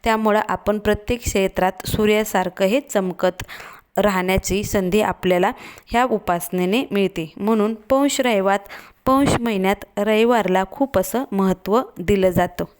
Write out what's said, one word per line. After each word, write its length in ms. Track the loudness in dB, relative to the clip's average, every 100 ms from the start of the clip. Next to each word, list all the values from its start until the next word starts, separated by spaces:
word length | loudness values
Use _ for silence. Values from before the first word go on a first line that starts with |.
त्यामुळं 380 | 0 2 2 2 0
आपण 300 | -2 -2 -2
प्रत्येक 440 | 0 -2 -2 -4
क्षेत्रात 480 | -2 -2 0 0 -2 -2 -6
सूर्यासारखं 800 | 0 2 2 0 -2 -2 0 0
हे 140 | 0
चमकत 640 | -2 -2 -2 -2 -2 -2 -16 -16 -20 -20 _ -2
राहण्याची 680 | 0 0 0 -2 0 -4
संधी 380 | -2 -2 0 0
आपल्याला 500 | 0 -2 0 2 2 -2 -16 -20 -4
ह्या 160 | 0
उपासनेने 800 | 0 -2 -2 -4 -2 -2 0 0 -2
मिळते. 420 | -2 -2 -4 -10 -6
म्हणून 360 | 0 2 0
पौष 480 | -4 -2 0 2 0
रविवार, 380 | 0 2 2 0 -4 -20 -20 _ 0
पौष 220 | 2 2 0
महिन्यात 460 | -2 0 0 -2 -6 -4
रविवारला 680 | 0 2 4 2 2 0 -2
खूप 260 | -4 -2 0
असं 260 | -2 -4 -4
महत्त्व 500 | 0 0 0 0 0 0 -8
दिलं 320 | -2 2 2
जातं. 360 | 2 -2 -4 -10